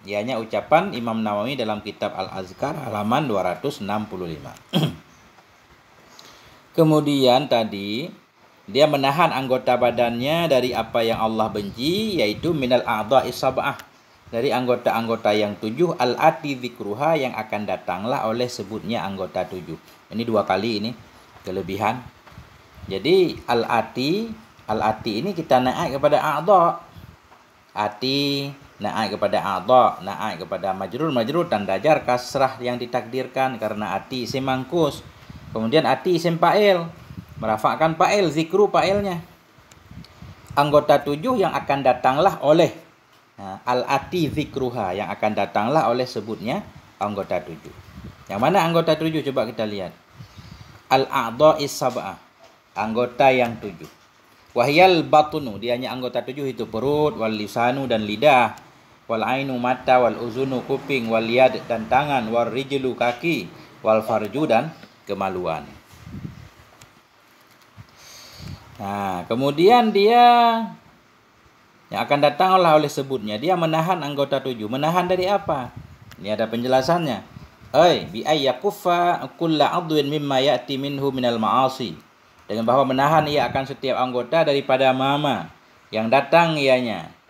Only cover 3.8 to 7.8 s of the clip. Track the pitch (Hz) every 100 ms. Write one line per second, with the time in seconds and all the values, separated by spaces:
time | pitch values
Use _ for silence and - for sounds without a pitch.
3.8 | 101 104 107 92 87 78 69 - - -
4.8 | 127 90 - _ - _ _ _ _ _
5.8 | _ _ _ - - - - - _ -
6.8 | 156 151 147 143 127 123 127 120 110 98